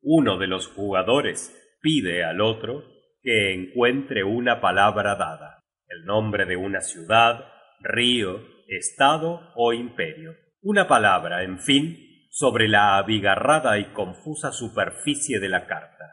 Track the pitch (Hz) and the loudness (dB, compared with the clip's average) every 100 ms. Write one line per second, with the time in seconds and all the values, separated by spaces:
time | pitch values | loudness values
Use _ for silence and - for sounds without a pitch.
0 | 139 160 120 92 95 92 - - 101 95 | 4 4 4 0 -2 -2 -6 -8 -2 0
1 | 92 135 117 - - - _ _ 156 156 | 2 2 2 -6 -14 -20 _ _ 0 0
2 | 92 87 82 87 107 110 - - - _ | 0 -2 -2 0 -2 -2 -8 -12 -14 _
3 | _ _ 131 113 98 92 92 120 120 131 | _ _ -2 0 0 -2 -6 0 2 2
4 | 139 110 95 117 123 117 98 92 104 107 | -4 -2 -2 0 0 0 2 4 2 2
5 | 101 98 82 78 76 - _ _ _ 87 | -2 -2 -4 -8 -18 -20 _ _ _ -18
6 | 82 107 107 101 92 90 98 98 90 87 | -2 -2 0 -2 -2 -2 -4 -6 -8 -12
7 | 82 110 117 117 - - _ _ - 117 | 0 4 4 2 -10 -20 _ _ -6 0
8 | 123 123 98 98 - _ _ 95 - - | 0 0 -2 -6 -14 _ _ -8 -8 2
9 | 139 156 160 170 - 120 120 117 120 - | 2 2 -4 -8 -14 -2 0 0 -6 -8
10 | 82 78 160 - _ _ 196 202 185 131 | -8 -10 -18 -20 _ _ -2 0 4 4
11 | 104 92 - 90 92 92 - 139 160 165 | 6 2 0 -6 -6 -8 0 2 2 -10
12 | - _ _ - 135 113 110 104 104 98 | -20 _ _ -2 0 2 4 6 6 4
13 | 101 110 98 95 - 156 135 104 101 - | 2 0 2 2 2 2 2 0 -2 -8
14 | 92 90 156 151 143 - 117 110 95 - | -8 -10 -12 -8 -8 -8 -8 -4 -4 -4
15 | - 143 - 113 98 92 - - - _ | -6 -4 -4 -4 -2 -4 -4 -12 -12 _
16 | - | -20